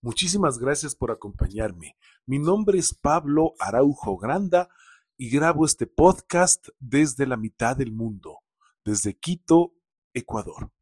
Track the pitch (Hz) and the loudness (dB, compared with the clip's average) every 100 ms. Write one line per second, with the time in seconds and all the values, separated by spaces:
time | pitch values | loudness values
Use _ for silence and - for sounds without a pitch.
0 | 120 117 180 202 170 120 127 147 151 - | -6 -4 -2 0 0 0 -2 -2 -6 -6
1 | 120 110 104 98 98 101 110 87 85 _ | -6 -6 -10 -4 -4 -2 -6 -6 -20 _
2 | _ _ - 135 151 202 202 190 - - | _ _ -6 -2 0 2 2 2 0 -2
3 | 143 160 143 147 160 - 95 117 143 139 | 0 0 2 2 0 -2 -2 2 2 2
4 | - 92 107 165 196 175 180 _ - _ | -6 -4 -2 -2 0 0 0 _ -20 _
5 | _ _ 120 135 160 160 156 - 120 - | _ _ -2 2 2 2 0 0 -4 4
6 | 170 190 _ 175 180 - - _ 123 139 | 4 4 _ 0 2 0 -4 _ -2 2
7 | 151 131 135 120 110 _ 117 123 123 110 | 2 0 -2 -2 -6 _ -2 -2 -4 -4
8 | 113 101 - - _ _ _ _ - 104 | -8 -8 -16 -20 _ _ _ _ -4 -2
9 | 104 - - 175 - 165 170 _ _ _ | -2 -6 -8 -8 4 4 4 _ _ _
10 | _ 127 - 110 90 - - _ | _ -12 -8 -8 -8 -14 -16 _